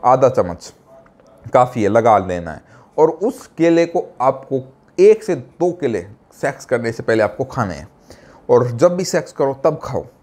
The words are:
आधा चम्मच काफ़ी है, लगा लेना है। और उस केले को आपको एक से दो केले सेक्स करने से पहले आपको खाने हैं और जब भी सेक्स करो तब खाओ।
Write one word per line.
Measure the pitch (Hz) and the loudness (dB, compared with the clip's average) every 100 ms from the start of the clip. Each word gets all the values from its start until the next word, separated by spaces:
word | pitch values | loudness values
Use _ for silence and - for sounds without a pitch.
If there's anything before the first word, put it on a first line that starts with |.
| 123 | 2
आधा | 131 131 | 4 4
चम्मच | 120 92 85 - _ _ - _ _ _ _ - | 2 -2 -2 -16 _ _ -20 _ _ _ _ 0
काफ़ी | 131 127 123 | 2 2 2
है, | 101 | 2
लगा | 113 117 104 | 4 4 4
लेना | 95 87 82 | 2 -6 -8
है। | 76 _ - _ - | -14 _ -20 _ -4
और | 156 | -4
उस | - 214 - - - | -2 -6 -6 -18 -2
केले | 170 165 170 | 0 2 0
को | 175 - - | -4 -8 -4
आपको | 127 131 - 135 131 _ _ - | -4 -4 -6 -8 -8 _ _ 2
एक | 196 220 | 4 4
से | - 160 | -2 -6
दो | 123 _ 175 | -8 _ -4
केले | 175 143 101 90 - _ _ | -2 -4 -4 -8 -20 _ _
सेक्स | 143 139 - | -8 -8 -6
करने | 120 117 | -4 -4
से | 113 | -6
पहले | - 110 | -2 0
आपको | 104 - | 0 -2
खाने | 135 - 104 | -8 -4 -6
हैं | 76 - _ _ - - - - | -6 -16 _ _ -20 -20 -20 2
और | 123 123 | 2 2
जब | 117 175 180 | 2 0 2
भी | 180 | -2
सेक्स | 175 - | -4 -4
करो | - 139 135 | -4 -4 0
तब | 160 156 | -2 -2
खाओ। | - 117 - _ | -8 -10 -10 _